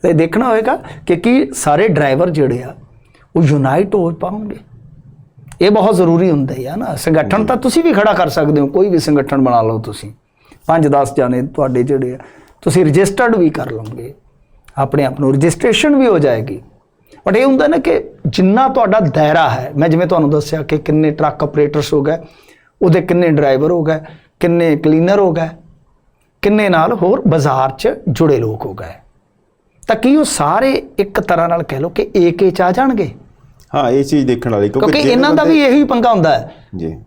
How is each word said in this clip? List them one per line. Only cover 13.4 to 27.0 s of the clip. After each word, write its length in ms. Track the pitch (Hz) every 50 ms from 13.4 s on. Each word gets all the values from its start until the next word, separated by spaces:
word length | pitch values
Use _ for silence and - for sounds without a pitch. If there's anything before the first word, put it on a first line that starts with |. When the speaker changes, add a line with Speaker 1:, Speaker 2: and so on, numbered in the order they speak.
| 175 160
Speaker 1:
ਕਰ 220 | 147 - 123 110
ਲਓਗੇ, 420 | 117 110 110 110 113 120 117 127 - _ _ _ _ _ _ _ _ _ _ - _ -
ਆਪਣੇ 280 | 139 135 - 147 143
ਆਪ 140 | 131 131 -
ਨੂੰ 140 | 143 135 139
ਰਜਿਸਟ੍ਰੇਸ਼ਨ 640 | 139 143 175 160 - - 240 147 - - 311 294
ਵੀ 120 | 269 262 240
ਹੋ 120 | 208 165
ਜਾਏਗੀ। 420 | 147 139 120 110 107 135 98 - - - _ _ _ _ _ _ _ _ - - _ -
But 80 | 196
ਇਹ 100 | 220 254
ਹੁੰਦਾ 220 | 269 269 262 302 294
ਨਾ 100 | 320 339
ਕਿ 320 | 262 330 339 - - - - - - 160
ਜਿੰਨਾ 400 | - - 185 185 196 233 262 269
ਤੁਹਾਡਾ 320 | 262 - 233 208 190 220
ਦਾਇਰਾ 500 | 202 156 127 156 156 151 156 165 160 135
ਹੈ, 220 | 113 117 - - - 143
ਮੈਂ 120 | 151 170
ਜਿਵੇਂ 180 | 156 165 180 175
ਤੁਹਾਨੂੰ 220 | 185 170 156 143
ਦੱਸਿਆ 340 | 151 151 147 - - 156 147
ਕਿ 140 | - 156 151
ਕਿੰਨੇ 340 | 147 - 151 151 156 156
ਟਰੱਕ 320 | 147 151 160 147 147 - -
ਆਪਰੇਟਰਸ 500 | - 151 156 147 147 147 151 143 - -
ਹੋ 80 | 151
ਗਏ, 160 | 139 151 156 160 - - _ _ _ _ - _ _ _ _ _
ਉਹਦੇ 200 | - 185 156 185
ਕਿੰਨੇ 260 | 175 180 175 175 175 170
ਡਰਾਈਵਰ 440 | 156 143 147 139 135 131 147 151
ਹੋ 120 | 180 175 160
ਗਏ, 160 | 151 160 156 156 - - - _ _ _ _
ਕਿੰਨੇ 360 | - 175 170 170 170 165 151
ਕਲੀਨਰ 440 | 143 160 156 151 156 165 180 196 202
ਹੋ 120 | 202 185
ਗਏ, 180 | 160 165 160 165 - - - - - _ _ _ _ _ _ _ _ _ _ _ _ _
ਕਿੰਨੇ 280 | - 202 208 214 214 202
ਨਾਲ 240 | 175 165 156 180 233
ਹੋਰ 280 | 202